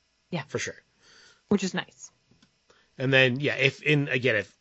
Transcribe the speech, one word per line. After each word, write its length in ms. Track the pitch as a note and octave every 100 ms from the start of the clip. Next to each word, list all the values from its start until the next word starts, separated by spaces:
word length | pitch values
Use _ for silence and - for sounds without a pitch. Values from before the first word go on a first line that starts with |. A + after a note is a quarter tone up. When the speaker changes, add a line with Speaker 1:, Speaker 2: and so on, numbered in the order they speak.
| _ _ -
Speaker 1:
Yeah. 140 | E3+ -
Speaker 2:
For 100 | A#2
sure. 160 | - - _ _ _ _ - _ -
Speaker 1:
Which 160 | G3+
is 100 | F#3
nice. 380 | F3 - - - _ _ _ _ _ _ _ _ -
Speaker 2:
And 140 | C3
then, 280 | C3+ C3 B2+
yeah, 160 | C#3 A#2+
if, 260 | C3+ -
in, 260 | D3+ D3 C#3+
again, 260 | C3 B2 G#2+
if, 180 | F#2+ _